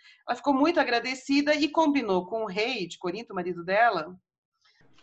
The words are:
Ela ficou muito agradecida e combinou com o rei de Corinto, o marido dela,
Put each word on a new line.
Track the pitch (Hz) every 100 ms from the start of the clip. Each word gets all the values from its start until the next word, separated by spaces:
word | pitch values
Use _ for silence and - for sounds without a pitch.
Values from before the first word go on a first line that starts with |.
| - _ -
Ela | 240
ficou | 285
muito | 262 311 339
agradecida | 240 233 254 262 - 285 294
e | 302 302
combinou | 330 311 277 220 185 180
com | 226
o | 214
rei | 190 233 233 170
de | -
Corinto, | 180 202 233
o | 190
marido | 175 170
dela, | 170 202 233 175 156 185 _ _ _ _ _ _ _ _